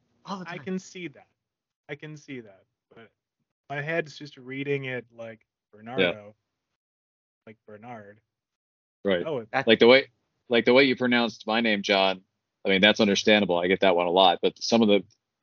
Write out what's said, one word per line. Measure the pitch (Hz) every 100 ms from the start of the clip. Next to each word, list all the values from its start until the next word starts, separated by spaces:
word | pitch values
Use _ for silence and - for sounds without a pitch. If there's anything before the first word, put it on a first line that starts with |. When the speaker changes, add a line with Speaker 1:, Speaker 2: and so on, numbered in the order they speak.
| _ _
Speaker 1:
All | - 196
the | 170
Speaker 2:
I | 175
Speaker 1:
time. |
Speaker 2:
can | 143 185
see | - 185 165
that. | 113 95 _ _ _ _ _ -
I | 147
can | 156 147
see | - 127
that. | 107 95 _ _ _
But | 113 110 _ _ _ _ _ -
my | 143
head's | 147 170 151 -
just | 147 131
reading | 127 135 139 139
it | 131 127 120
like | 117 113 110 _ _ _
Bernardo, | 104 113 120
Speaker 3:
Yeah. | 87 104 104 _ _ _ _ _ _ _ _ _ _ _ 113
Speaker 2:
like | 110 -
Bernard. | 104 120 113 101 107 _ _ _ _ _ _ _ _
Speaker 3:
Right. | 98 90
Speaker 2:
Oh, | 160 135
it | 107
Speaker 1:
That's | 131 127
Speaker 3:
Like | 113
the | 117
way, | 131 - _ _ _ -
like | 117
the | 113
way | 127
you | 139 120
pronounced | 123 120 117 - 110
my | 113
name, | 117 101
John. | 98 98 95 95 _ _ _ _
I | 101
mean, | 95
that's | 104 107
understandable. | 104 98 110 104 92 87
I | 92
get | 95
that | 95
one | 87 87
a |
lot. | 90 92 85
But | 92 -
some | - 117
of | 107
the, | 101 90 _ _ _